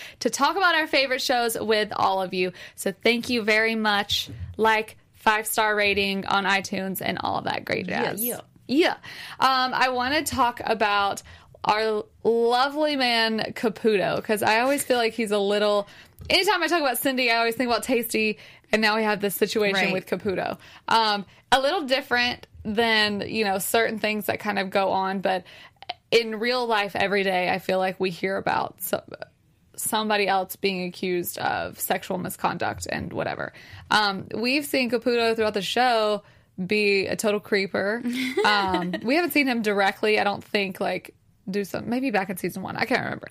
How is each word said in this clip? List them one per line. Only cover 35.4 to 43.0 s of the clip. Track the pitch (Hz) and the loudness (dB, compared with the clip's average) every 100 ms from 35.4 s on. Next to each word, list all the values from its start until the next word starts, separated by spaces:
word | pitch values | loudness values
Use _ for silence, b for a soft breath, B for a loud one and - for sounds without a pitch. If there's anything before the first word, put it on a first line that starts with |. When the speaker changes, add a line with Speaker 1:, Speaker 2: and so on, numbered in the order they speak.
| 214 | 0
Speaker 1:
the | 208 | -2
show | 175 233 254 226 214 208 b b b - | -2 2 2 2 2 0 b b b -10
be | 180 214 208 196 - | -2 2 4 2 0
a | - | -2
total | 220 208 | 0 -2
creeper. | - 208 196 202 196 233 240 | 0 -2 0 -2 -2 -2 -4
Speaker 2:
<laughs> | 247 254 349 | -4 -2 0
Speaker 1:
Um, | 415 208 190 180 180 208 | 2 4 2 0 -2 -4
we | 220 302 | 0 2
haven't | 339 | 2
seen | 302 269 | 2 2
him | 233 | 0
directly, | 214 202 196 202 214 214 | 0 2 2 2 2 2
I | |
don't | 202 202 | 2 -2
think, | - 208 196 - | -2 -2 -2 -2
like, | 185 180 - - _ _ - | -2 -2 -8 -18 _ _ -6
do | 190 | -4
some, | 196 - 214 | -4 -6 -4
maybe | 240 269 | -2 0
back | 202 190 | 0 -2
in | 185 | -4
season | 180 190 | -6 -6
one. | - - | -8 -6
I | 233 | -2
can't | 240 | -2